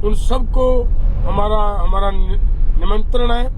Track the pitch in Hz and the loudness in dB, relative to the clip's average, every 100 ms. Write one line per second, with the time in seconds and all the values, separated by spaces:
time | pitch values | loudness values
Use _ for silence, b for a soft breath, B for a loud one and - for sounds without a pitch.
0 | 214 - - 254 - - 254 254 233 - | 0 0 0 0 0 0 0 0 0 0
1 | - - - 202 208 214 208 202 - 190 | 0 0 -2 0 0 0 0 0 0 0
2 | 202 196 190 190 - - - - 202 208 | 0 0 0 0 0 0 2 2 2 0
3 | 208 202 - 240 240 | 0 0 0 0 -2